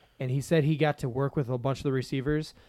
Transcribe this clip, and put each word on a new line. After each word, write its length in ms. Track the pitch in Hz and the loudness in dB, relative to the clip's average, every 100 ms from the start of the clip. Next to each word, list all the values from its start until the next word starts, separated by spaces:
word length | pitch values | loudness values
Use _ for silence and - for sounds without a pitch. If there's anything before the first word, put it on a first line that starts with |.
| _ - | _ -8
And 100 | 127 | -2
he 100 | 135 | -2
said 240 | 127 165 | 2 4
he 120 | 143 151 | 4 4
got 220 | 151 143 | 2 0
to 100 | 135 | -2
work 280 | 117 139 - | -2 -2 0
with 120 | 120 | -2
a 100 | 127 | -2
bunch 200 | 123 131 | -2 -2
of 20 | |
the 80 | 143 | 0
receivers, 640 | 131 120 139 131 151 156 - | -2 -2 -4 0 -2 -4 -12